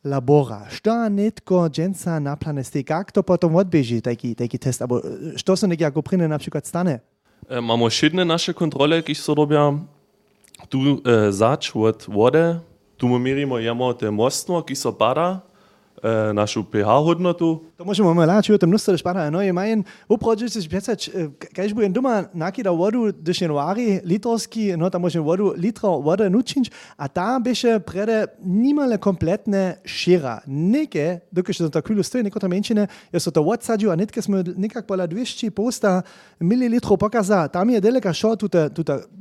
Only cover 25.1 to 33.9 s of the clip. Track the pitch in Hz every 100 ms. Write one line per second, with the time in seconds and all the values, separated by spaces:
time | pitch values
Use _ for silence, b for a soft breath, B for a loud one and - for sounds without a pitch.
25.1 | 165 151 185 196 170 190 - 208 151 156
26.1 | 185 202 208 262 277 240 B B - 143
27.1 | 175 196 262 233 226 240 220 - 175 214
28.1 | 220 208 - 180 196 262 294 262 220 202
29.1 | 185 160 208 226 196 185 - - - 175
30.1 | 180 135 110 139 139 175 277 311 160 156
31.1 | 175 - 175 185 180 160 156 - 208 165
32.1 | 254 208 214 190 185 208 214 202 B B
33.1 | 175 160 156 151 233 - 220 214